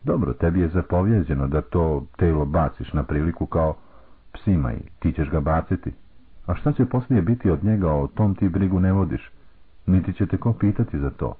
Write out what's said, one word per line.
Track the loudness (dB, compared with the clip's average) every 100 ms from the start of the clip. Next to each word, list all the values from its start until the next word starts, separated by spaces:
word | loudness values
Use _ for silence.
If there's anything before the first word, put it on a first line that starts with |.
„Dobro, | -2 -2 -2
tebi | 0 0 2
je | 2
zapovjeđeno | 0 0 0 2 2 2 -2 0
da | -2
to | -2 0 0 0 -6 -2
telo | 0 2
baciš | 0 0 0 -4 -6
na | -4
priliku | -2 -2 -2 -2 -4
kao | 0 0 -2 -12 -20 -20 -20 -20
psima | -6 0 2 2
i | -4 -10 -4
ti | -2
ćeš | 0 -2
ga | 0
baciti. | 0 0 0 -4 -4 -12 -20 -20 -20 -16 -6
A |
šta | -2 -2
će | 0 0
poslije | 0 0 0
biti | 2 0 0
od | 0
njega, | 0 2 2
o | 0 -2
tom | 0 0
ti | 2 0
brigu | 0 0 2
ne | 2
vodiš, | 2 0 -4 -8 -20 -20 -20 -20 -10 2
niti | 2 2
će | -2 -2
te | 0
ko | 0
pitati | 2 0 0 -2 -2
za | -4
to.” | -4 -8 -8